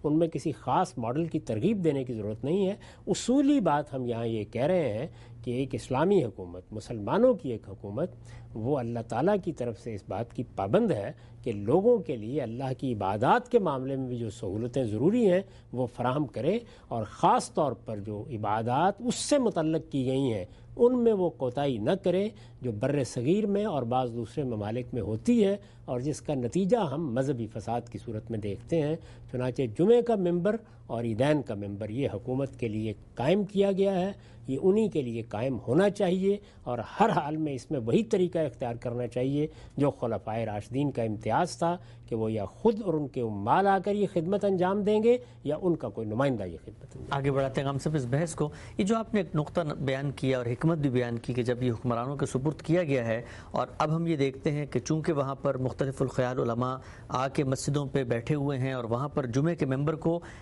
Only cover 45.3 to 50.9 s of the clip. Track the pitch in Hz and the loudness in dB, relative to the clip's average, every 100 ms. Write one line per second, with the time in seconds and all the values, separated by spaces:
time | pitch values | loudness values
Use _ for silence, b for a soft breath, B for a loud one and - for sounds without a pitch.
45.3 | B 135 156 180 156 117 113 107 110 143 | B -4 0 0 0 -2 -4 -2 2 2
46.3 | 110 92 80 - - - - - 139 139 | 2 -4 -10 -14 -18 -16 -14 -6 -2 2
47.3 | 135 135 151 139 139 156 151 120 143 170 | 2 0 0 -2 -2 0 0 0 0 0
48.3 | - 151 B B - 196 226 220 214 165 | -2 -4 B B -2 2 0 2 0 0
49.3 | 151 147 180 151 - 135 135 143 131 131 | 0 0 -2 -2 -2 -2 -2 -2 -2 0
50.3 | 127 120 120 160 160 139 | 2 0 0 2 2 2